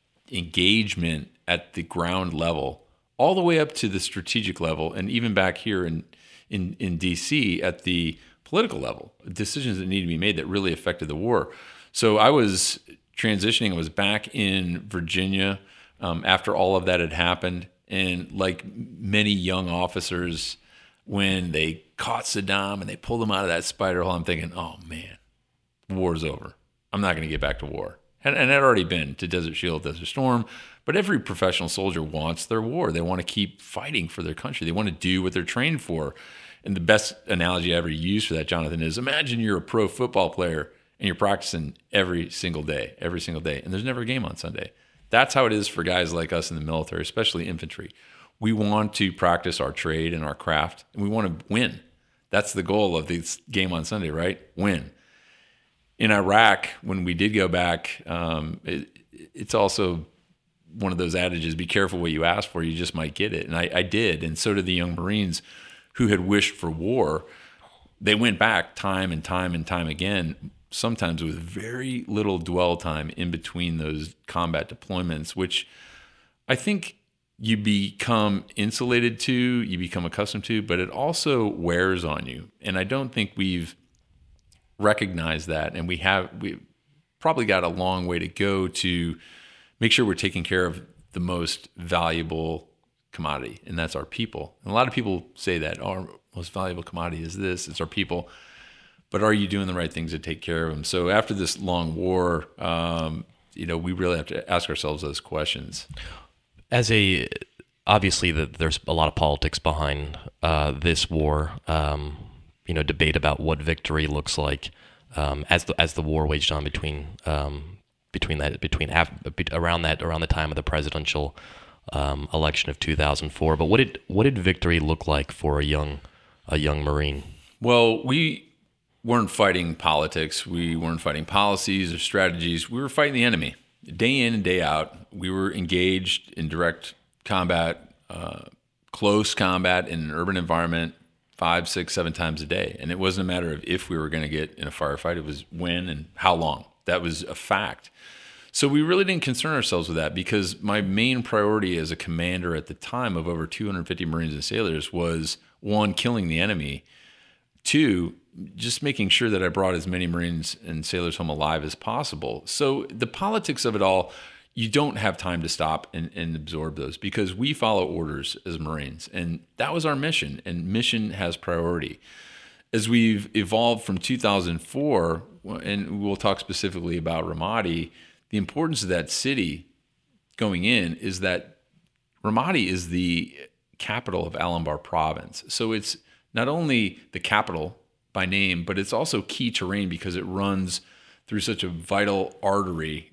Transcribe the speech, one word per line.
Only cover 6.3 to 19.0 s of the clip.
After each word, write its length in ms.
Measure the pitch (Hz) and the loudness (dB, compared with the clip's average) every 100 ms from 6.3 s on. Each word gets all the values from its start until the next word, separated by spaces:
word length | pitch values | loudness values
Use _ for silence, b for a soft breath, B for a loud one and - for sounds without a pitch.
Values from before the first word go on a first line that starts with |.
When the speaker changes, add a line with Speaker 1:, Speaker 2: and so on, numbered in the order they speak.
| B _ | B _
Speaker 1:
in, 280 | 104 90 - | -4 -4 -4
in 180 | 95 85 | -4 0
D 200 | 92 87 | 0 0
C 440 | - 151 113 85 | 0 2 2 2
at 220 | 92 85 | 0 -2
the 360 | - 87 82 82 B B | -2 0 0 -4 B B
political 340 | - 185 233 - | -2 0 0 -2
level, 340 | 64 - - _ - | -6 -8 -12 _ -12
decisions 460 | 90 104 147 131 92 | -6 -4 -2 -2 -2
that 80 | 92 | -2
needed 200 | 98 87 | -2 0
to 20 | |
be 100 | 82 | 2
made 180 | 98 85 | 2 0
that 100 | 78 | 0
really 260 | 98 95 | 0 0
affected 360 | - - 85 78 | 0 -2 -4 -4
the 80 | 76 | -4
war. 340 | 107 117 - B B B B | 0 2 0 B B B B
So 280 | - 113 107 | 2 4 8
I 120 | 110 | 8
was 480 | 147 110 92 - - - - _ - | 8 6 4 0 -2 -10 -20 _ -2
transitioning, 560 | 113 104 104 113 110 | 0 2 2 2 2
I 40 | 87 | 0
was 120 | 80 | -2
back 440 | 90 101 107 - | 0 0 0 -2
in 540 | - 101 95 90 87 104 | 0 2 2 0 -4 -4
Virginia, 720 | 95 82 92 95 98 98 98 B B B _ | -6 -2 0 2 2 0 -2 B B B _
um, 220 | 90 85 | -4 -2
after 300 | - 92 - | 4 4 4
all 220 | 87 92 95 | 2 4 4
of 100 | 90 | 4
that 140 | 90 | 4
had 120 | 85 | 2
happened. 560 | 78 87 90 90 90 92 _ _ | 2 2 2 0 -4 -8 _ _
And 420 | 95 92 90 - | -2 0 -2 -6
like 340 | 98 95 90 | -2 -2 -2
many 680 | - - - - | -8 -12 -14 -8